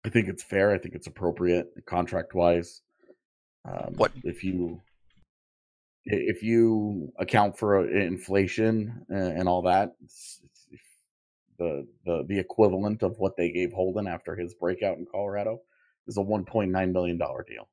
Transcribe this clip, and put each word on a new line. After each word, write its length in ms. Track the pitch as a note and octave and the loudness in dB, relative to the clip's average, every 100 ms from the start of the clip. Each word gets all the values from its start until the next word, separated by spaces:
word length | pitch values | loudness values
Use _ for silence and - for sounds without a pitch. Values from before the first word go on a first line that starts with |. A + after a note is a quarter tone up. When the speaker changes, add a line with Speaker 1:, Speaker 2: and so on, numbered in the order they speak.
| A#2+ | 4
Speaker 1:
I 40 | |
think 200 | A#2 F#2+ | 2 2
it's 120 | F#2 | -4
fair. 280 | - G2 G2+ | -2 2 4
I 40 | G2 | 2
think 180 | F2+ - | -2 -14
it's 120 | - | -14
appropriate 600 | - F2 E2+ F2 F2 E2+ - - | -4 -4 0 2 2 0 -14 -4
contract-wise. 960 | F2 F2+ F2 E2 F#2 F2 E2+ E2+ - _ _ _ - _ _ _ _ - | -2 0 -4 -4 2 4 4 0 -14 _ _ _ -20 _ _ _ _ -12
Um, 240 | G1+ G1+ - | -10 -8 0
Speaker 2:
What 140 | G#2 C3 | 0 0
Speaker 1:
if 200 | - - F#2+ | -8 -6 -4
you, 360 | F#2 F2 F2 _ _ _ _ _ _ _ _ _ _ _ _ - | -2 -4 -6 _ _ _ _ _ _ _ _ _ _ _ _ -2
i-, 80 | G2+ | -2
if 260 | D2+ - | 0 -2
you 720 | A2 A#2 A2+ A2 G#2+ G2 D2 - | 2 4 6 4 0 -4 -8 -6
account 380 | F#2+ A2 G#2 - | 2 4 4 0
for, 200 | G#2 G2 | 4 4
uh, 40 | |
inflation 1200 | F2+ F#2+ F#2 F2+ - G2 F#2+ - A2 A2 G#2+ A2+ - | 4 2 0 -4 0 2 2 2 2 2 -2 -8 -6
and, 300 | G2 F2+ D#2+ | -4 -2 0
and 100 | F#2 | 2
all 120 | F2+ | 2
that, 280 | F2+ F#2 F2 - | 4 4 2 -6
it's, 360 | - - - - _ | -20 -20 -20 -20 _
it's, 220 | _ _ - _ _ _ _ _ _ _ - | _ _ -20 _ _ _ _ _ _ _ -6
the, 260 | F2 C#2+ C#2 _ F2 | -4 -4 -10 _ -4
the, 180 | E2 D2 | -2 -2
the 100 | G2 | -4
equivalent 640 | F#2 - G#2+ F#2 G#2 G#2+ | -4 4 4 4 -2 -2
of 160 | F#2+ - | -4 -2
what 160 | F#2+ - | -4 0
they 160 | E2+ | -2
gave 220 | E2 F2+ | 0 -2
Holden 340 | F#2 F#2 F#2+ G2 | 0 -2 -2 -6
after 260 | E2 - F2+ | -8 -8 -8
his 180 | E2+ | -10
breakout 440 | - F2 F#2 G2+ E2 | -4 -4 -2 -4 -4
in 80 | F2 | -8
Colorado 480 | F#2+ G2+ G2+ G#2+ A2 _ _ _ _ - | -6 -4 -4 -4 -6 _ _ _ _ -8
is 80 | G#2 | -4
a 60 | |
one 240 | G2 G#2 F#2 | -2 -2 0
point 260 | A2+ F#2+ | 0 2
nine 220 | F#2+ F#2 | 0 2
million 240 | F2+ F2 E2+ | 0 0 -2
dollar 280 | D2 B1 A1 | -4 -6 -12
deal. 200 | A1+ G#1 | -16 -18